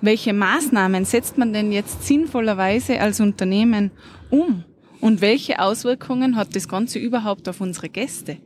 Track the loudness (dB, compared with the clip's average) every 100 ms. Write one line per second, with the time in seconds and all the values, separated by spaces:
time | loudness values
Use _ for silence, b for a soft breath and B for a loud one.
0 | 2 2 2 0 2 2 2 2 2 2
1 | 2 0 -2 -2 -2 0 0 -2 -4 -8
2 | 0 2 2 -2 -2 0 2 0 0 0
3 | 0 2 0 2 0 2 4 2 0 B
4 | B B B 2 2 -2 -4 _ B B
5 | 2 4 4 2 0 0 0 0 -2 -4
6 | -2 0 0 0 -2 -4 -6 -4 -4 -4
7 | -4 -4 -2 -6 -6 -8 -8 -8 -10 -8
8 | -8 -8 -12 -14